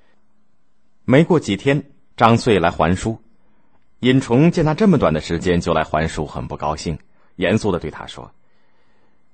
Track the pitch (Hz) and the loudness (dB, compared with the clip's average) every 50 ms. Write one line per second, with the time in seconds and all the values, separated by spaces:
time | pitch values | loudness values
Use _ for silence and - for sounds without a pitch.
0 | _ _ _ _ _ _ _ _ _ _ _ _ _ _ _ _ _ - - - | _ _ _ _ _ _ _ _ _ _ _ _ _ _ _ _ _ -20 -20 -10
1 | - - 123 135 170 165 185 151 - - 101 92 - 139 139 151 - - - _ | -2 2 4 4 4 4 2 0 0 -2 -4 -2 0 0 0 0 -2 -8 -16 _
2 | _ _ _ - 127 113 117 113 - - 110 92 82 85 87 - 80 80 90 92 | _ _ _ 4 4 4 4 4 4 2 2 4 2 2 0 2 0 0 0 0
3 | - 113 113 - _ - - _ _ _ - - - - - _ _ - - _ | -4 -6 -8 -10 _ -20 -20 _ _ _ -20 -20 -20 -20 -20 _ _ -20 -12 _
4 | - 123 127 135 131 - 117 123 151 170 165 - 160 151 156 147 220 214 175 135 | 0 2 2 2 2 0 2 2 2 2 2 0 0 -2 0 0 2 2 2 4
5 | 104 85 78 78 73 - 87 82 85 92 87 85 85 87 82 80 78 - - 76 | 2 0 0 -2 -4 -4 -6 -4 -2 0 0 0 0 0 0 -2 -2 -2 -2 -2
6 | 80 80 - - 78 71 - 76 67 67 - 73 - 73 78 76 - - 80 - | -2 -4 -4 -6 -10 -10 -10 -12 -12 -10 -10 -8 -6 -6 -6 -6 -8 -8 -10 -10
7 | - - - _ _ _ - - 90 87 98 110 - 107 92 82 - 76 - - | -12 -18 -20 _ _ _ -10 -6 -2 0 0 0 -2 -2 -4 -4 -6 -8 -12 -14
8 | - - - - 62 60 - _ _ _ _ _ _ _ _ _ _ _ _ _ | -16 -18 -18 -18 -20 -20 -20 _ _ _ _ _ _ _ _ _ _ _ _ _
9 | _ _ _ _ _ _ | _ _ _ _ _ _